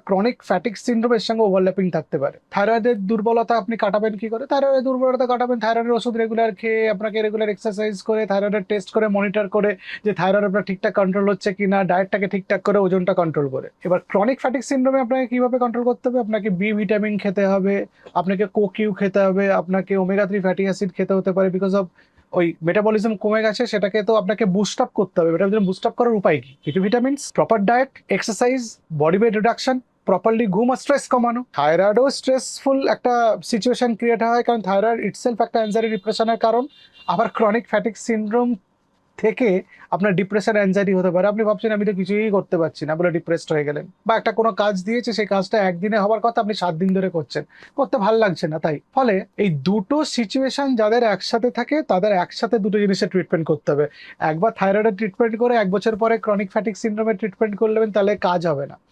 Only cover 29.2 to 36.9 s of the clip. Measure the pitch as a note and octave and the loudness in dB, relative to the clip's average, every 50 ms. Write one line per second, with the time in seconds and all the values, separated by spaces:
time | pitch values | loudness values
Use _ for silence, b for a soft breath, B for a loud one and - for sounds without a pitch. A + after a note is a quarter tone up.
29.2 | A#3 A#3 G3 G#3+ G3 A#3 G#3+ - - C4 B3+ B3+ - _ _ _ - G3+ F#3+ F3 | 2 2 2 2 0 0 0 0 -2 -2 -2 -2 -4 _ _ _ 0 0 0 2
30.2 | - A3+ A3+ A3 A#3+ G3 F3 G#3 A#3+ B3+ B3+ - - - C#4+ C4+ - - C4+ B3 | 2 2 2 2 0 0 2 2 2 2 0 -2 0 0 0 0 2 0 0 2
31.2 | A#3 A#3+ A#3 B3 B3 _ - D3 C#3+ D3+ E3 E3+ F#3+ G#3 G#3 A#3+ C4 C#4 - - | 2 2 0 -2 -6 _ -4 0 2 2 4 4 4 4 4 4 2 2 0 -2
32.2 | - C4 C4 B3+ - - - - - C#4 C4+ C4+ C4+ - - - - B3 A#3+ A#3+ | -2 0 0 0 -2 -6 -12 -4 0 0 2 2 2 0 -2 0 0 0 2 2
33.2 | A#3 A3 G#3 G3 - - A#3+ G#3 - B3 A#3 - B3+ A#3 A3+ - A#3 A#3 A#3 G3 | 2 2 0 0 -2 -4 -4 0 0 0 0 2 0 0 0 0 0 0 2 2
34.2 | A3+ A#3 A#3 A#3+ A#3 - A#3+ A3 F#3 F#3 G3 G3 G#3 A3+ A#3 A3+ A3+ G3 - - | 2 0 2 2 2 0 0 0 0 0 0 2 2 2 0 0 -4 -6 -6 -4
35.2 | - B3 A#3 G3 A#3 - - A#3 A3 G#3+ G3 A3+ A3+ A3 A3 G#3+ - A3 G#3 - | -4 -4 0 0 -2 0 0 -2 -2 0 0 0 0 0 -2 -4 -4 -4 -2 0
36.2 | A3+ A3+ A3+ A3+ A#3 A3+ A3+ A#3+ C#4 - B B B B | 0 0 0 2 2 2 2 2 0 -4 B B B B